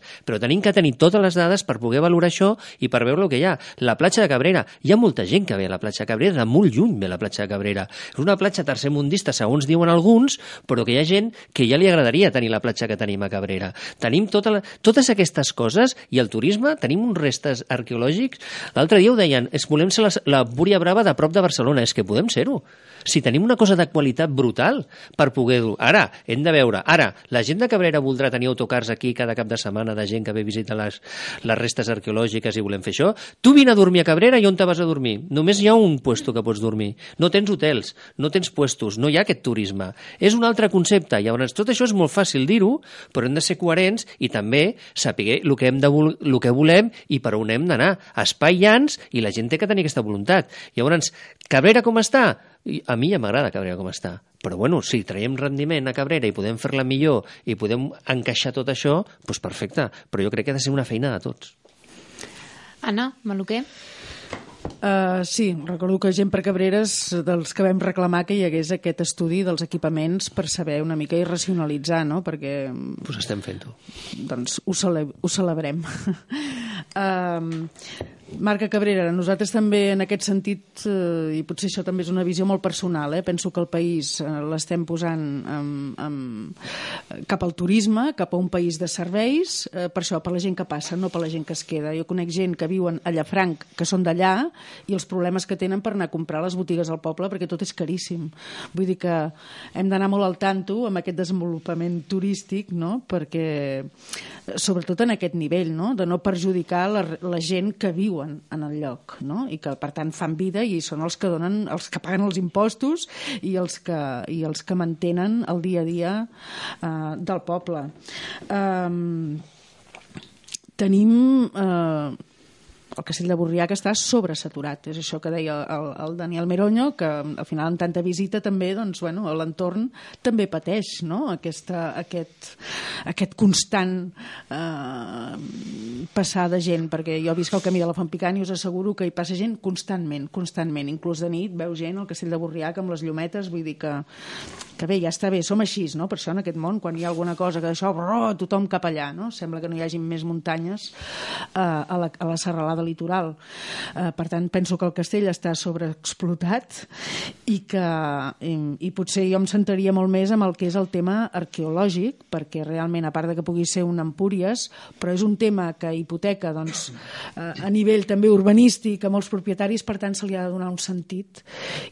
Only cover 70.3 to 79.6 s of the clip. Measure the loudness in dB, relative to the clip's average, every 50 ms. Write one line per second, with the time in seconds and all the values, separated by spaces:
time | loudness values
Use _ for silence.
70.3 | -6 -6 -4 -4 -4 -4 -4 -4 -2 -2 -2 -2 -2 -4 -4 -2 0 0 0 0
71.3 | -2 -4 -2 -2 -2 -2 0 -2 -2 -4 -2 0 0 0 0 0 -2 -2 -4 -4
72.3 | -8 -6 -6 -6 -6 -6 -6 -6 -8 -8 -8 -10 -10 -10 -10 -10 -10 -8 -6 -6
73.3 | -6 -6 -6 -8 -10 -12 -12 -16 -20 _ _ -20 -20 -18 -16 -14 -12 -12 -10 -8
74.3 | -6 -6 -6 -6 -8 -8 -4 -4 -4 -2 0 0 0 0 -4 -6 -8 -6 -4 -4
75.3 | -2 0 0 0 0 -2 -4 -4 -4 -6 -6 -8 -10 -8 -4 -4 -6 -6 -6 -10
76.3 | -10 -8 -8 -8 -8 -8 -10 -10 -10 -10 -12 _ -6 -4 -2 -2 -2 -2 -2 -4
77.3 | -4 -4 -4 -6 -6 -6 -8 -10 _ -16 -20 -18 -14 -14 -14 -14 -16 -20 -20 -16
78.3 | -10 -4 -2 -2 0 0 -2 -2 0 0 2 2 2 2 2 0 0 0 0 0
79.3 | 0 0 -2 -2 0 0